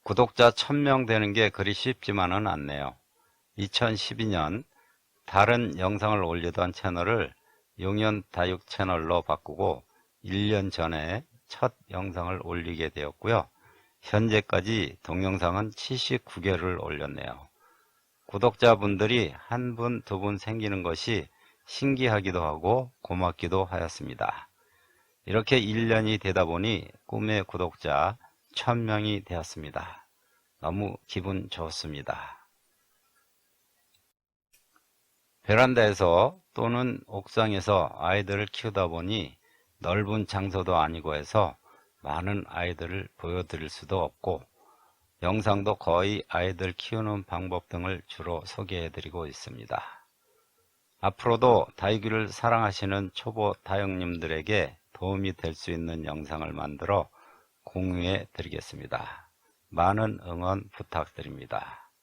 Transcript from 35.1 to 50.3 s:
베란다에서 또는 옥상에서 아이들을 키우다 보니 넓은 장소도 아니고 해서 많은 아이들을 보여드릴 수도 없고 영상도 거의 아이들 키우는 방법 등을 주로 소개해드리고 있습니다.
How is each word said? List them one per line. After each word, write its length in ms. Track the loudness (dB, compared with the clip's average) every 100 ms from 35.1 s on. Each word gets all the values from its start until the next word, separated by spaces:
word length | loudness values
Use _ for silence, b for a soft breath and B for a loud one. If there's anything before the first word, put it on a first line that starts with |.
| _ _ _
베란다에서 960 | 4 6 8 8 4 6 6 6 6 2 _
또는 460 | -2 0 0 -2 -4 -8
옥상에서 840 | -12 -2 0 2 2 4 4 2 -2
아이들을 520 | 0 2 0 -2 -4
키우다 400 | -6 -4 -2 -2
보니 500 | -2 -4 -4 -6 -12 b b b _
넓은 500 | -2 0 0 -2 -2
장소도 480 | -4 -2 -2 2 2
아니고 400 | 2 -2 -4 -4
해서 400 | 0 2 2 -2 b b b _
많은 420 | -6 -4 -2 -4 -6
아이들을 600 | -6 -4 -6 -8 -8 -10 -10
보여드릴 540 | -6 -4 -6 -8 -10
수도 340 | -12 -4 -2
없고 400 | -2 _ -6 -6 -8 _ b b b b _ _
영상도 540 | 0 0 2 2 2 0
거의 480 | 2 4 2 -2 -4
아이들 460 | -2 -2 -2 -6
키우는 500 | -6 -6 -4 -2 -4
방법 460 | -6 -6 -4 -6 _
등을 320 | -6 -4 -6 -10
주로 360 | -10 -6 -6 -6
소개해드리고 840 | -10 -6 -6 -6 -8 -10 -8 -8
있습니다. 540 | -10 -14 -16 -8 -8 -8 -18 _ _ _